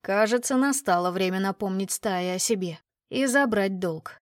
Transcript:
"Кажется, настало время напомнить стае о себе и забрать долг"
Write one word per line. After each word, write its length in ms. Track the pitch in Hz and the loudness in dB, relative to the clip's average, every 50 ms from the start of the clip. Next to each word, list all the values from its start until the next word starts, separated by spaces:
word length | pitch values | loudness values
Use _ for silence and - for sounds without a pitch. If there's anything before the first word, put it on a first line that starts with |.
"Кажется, 560 | _ - 196 202 220 214 233 247 240 - 269 | _ -2 2 2 2 4 2 0 0 0 2
настало 540 | 254 269 277 277 277 - - 180 175 175 180 | 2 2 2 0 0 2 2 2 2 2 0
время 300 | 180 190 190 185 185 190 | 0 0 0 0 0 0
напомнить 500 | 190 196 190 _ 208 196 190 190 196 190 | -2 -2 -2 _ -4 -4 -2 -2 -4 -4
стае 460 | - - - 214 190 180 180 180 180 | -6 -4 -4 -2 -2 -2 -2 -2 -2
о 20 | 190 | -2
себе 400 | - - 233 196 185 175 160 - _ _ _ _ _ _ | 0 0 0 -2 -2 -6 -6 -10 _ _ _ _ _ _
и 180 | - 254 269 | -2 -2 0
забрать 540 | 269 240 277 285 247 220 208 196 196 196 185 | 2 4 2 2 4 2 2 0 0 -2 -2
долг" 400 | 185 175 160 160 - - - - _ _ | -4 -4 -4 -6 -10 -14 -18 -18 _ _